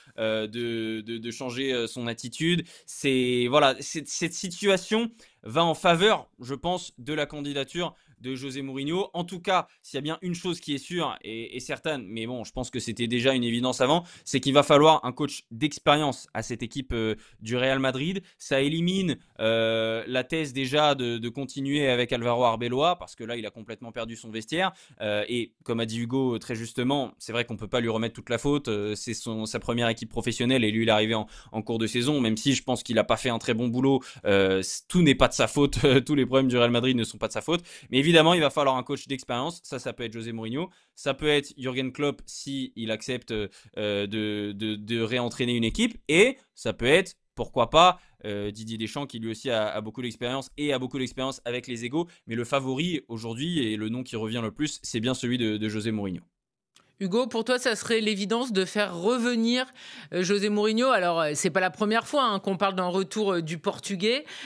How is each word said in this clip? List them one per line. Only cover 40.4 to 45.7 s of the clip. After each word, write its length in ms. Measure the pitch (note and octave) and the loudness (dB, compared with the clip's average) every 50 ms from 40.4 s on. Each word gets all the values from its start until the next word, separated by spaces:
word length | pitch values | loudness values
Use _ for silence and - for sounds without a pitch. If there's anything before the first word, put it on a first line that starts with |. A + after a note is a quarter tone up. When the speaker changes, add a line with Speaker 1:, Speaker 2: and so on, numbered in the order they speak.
| A2+ A2+ A#2+ C#3 F3 F#3 _ _ _ _ _ | -6 -6 -4 -4 -6 -6 _ _ _ _ _
Speaker 1:
Ça 180 | - - C#3+ C3+ | -8 -4 -4 -4
peut 140 | C3+ D3+ D3+ | 0 2 2
être 260 | D3 C#3+ C#3 - - - | 2 2 2 -2 -6 -8
Jürgen 340 | B2 C3 B2+ C3 C3+ C3 | -6 -6 -4 -2 -4 -4
Klopp 300 | B2+ - C#3+ C#3+ B2+ - - | -4 -2 -2 -2 -2 -4 -8
si 460 | - - - - C#3 C#3 C3+ C3 - - - | -16 -14 -12 -10 -8 -6 -6 -6 -8 -8 -8
il 120 | A2+ A2 | -6 -4
accepte, 420 | A2 G#2+ - - B2+ B2 A#2+ - | -4 -4 -4 -6 -6 -6 -6 -4
euh, 180 | A#2 G#2+ G#2 F#2+ - - - - - - G#2+ G#2 G#2 G2+ G2+ G#2 | -4 -4 -4 -4 -8 -14 -20 -14 -8 -4 -2 0 0 0 0 -2
de, 460 | G#2 A2 G#2+ G#2+ G#2 G#2 G#2 G#2 G#2 | -2 -2 -2 -2 -2 -2 -4 -4 -6
de, 200 | G2+ A2 G#2+ G#2+ | -4 -4 -4 -4
de 260 | G#2 G#2 G#2 A#2 A#2 | -4 -4 -2 -2 0
réentraîner 520 | A2+ G#2+ B2 B2 A#2+ A#2 - - C3 A#2+ A#2+ | 0 0 0 0 -2 -2 -2 -2 -2 0 0
une 120 | A#2+ A2+ | 2 2
équipe. 320 | A2+ | 0